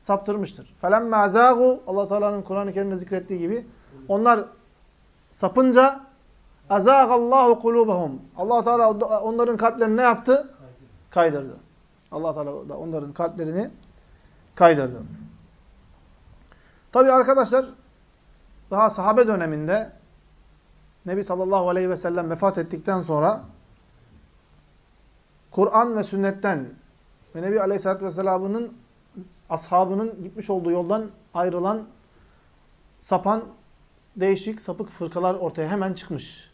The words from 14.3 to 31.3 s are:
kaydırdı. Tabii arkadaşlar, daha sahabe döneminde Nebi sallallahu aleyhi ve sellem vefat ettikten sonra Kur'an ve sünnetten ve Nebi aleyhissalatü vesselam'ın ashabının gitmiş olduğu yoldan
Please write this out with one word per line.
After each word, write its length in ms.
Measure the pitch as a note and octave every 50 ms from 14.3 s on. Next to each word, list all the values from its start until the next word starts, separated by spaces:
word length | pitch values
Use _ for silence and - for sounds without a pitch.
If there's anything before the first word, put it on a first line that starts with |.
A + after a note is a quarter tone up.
| _ _ _ _ _
kaydırdı. 460 | - F#3 E3+ E3 C#3+ C3+ B2 B2 A2+ A2 - - - - - - - - _ _ _ _ _ _ _ _ _ - _ _ _ _ _ _ _ - - - _ - _ _ _ _ _ _ _
Tabii 200 | - - C4 C4+
arkadaşlar, 540 | B3+ C4 B3+ A3 C4+ C4 B3+ G3+ A3 C4 C4 B3+ - _ _ _ _ _ _ _ _ _ _ _ _ _ _ _ - - - _
daha 180 | F#3 G3 A3 A3
sahabe 380 | G#3+ - F#3 G3+ A3 A3 B3 A3
döneminde 640 | G#3+ F#3 E3+ D#3+ D#3 D3+ D3+ D#3 F#3 G#3+ A3 - - _ _ _ _ _ _ _ _ _ _ _ _ _ _ _ _ _ _ _ _ _ _
Nebi 180 | F3 F3+ G3 G3+
sallallahu 460 | G3 F#3 F3+ F#3+ F#3 G3 G3 F3+ F3+
aleyhi 200 | F3 F#3 F#3 F#3
ve 80 | F3+ E3+
sellem 320 | F3 F3 E3+ F3+ F3 D#3+
vefat 280 | E3 E3 - F#3+ F#3+ F3
ettikten 440 | E3 E3 - D#3 D#3 - G3 F#3
sonra 400 | E3+ E3 D#3+ D3 D3+ F3 G#3+ A3 - - - - _ _ - _ _ _ _ _ _ _ _ - _ _ _ _ _ _ _ _ _ _ _ _ _ _ _ _ _ _ _ _ _ _ _ _ _ _
Kur'an 460 | - - F#3+ A3 - A3 A#3 A#3+ A#3 G#3+
ve 60 | G3+
sünnetten 680 | - - G3 G3 G3 F#3+ G3 - G3+ F#3 D3+ C3 B2 B2+ - _ _ _ _ _ _ _ _ _ _ _
ve 60 | E3
Nebi 200 | E3+ F#3+ G#3 A3
aleyhissalatü 440 | F#3+ F#3+ G3 G3 F#3+ F#3+ F#3+ F#3+ F#3+
vesselam'ın 680 | F#3+ D#3+ E3+ F#3+ F#3+ F#3 F#3 F#3+ G3 G3+ A3+ A#3+ A#3 - - _ _ _ _ _ _ _ G3 F3+ - _ _ _ _
ashabının 760 | E3 D#3+ - - - F3+ F#3+ F#3 F#3+ G3 A3 A3+ A3 - F3+
gitmiş 260 | F3+ G3 A3 G#3 -
olduğu 220 | G3+ F#3 E3+ E3+
yoldan 340 | E3+ F3+ F3 E3 G3+ A3 A3 G#3 - _ _ _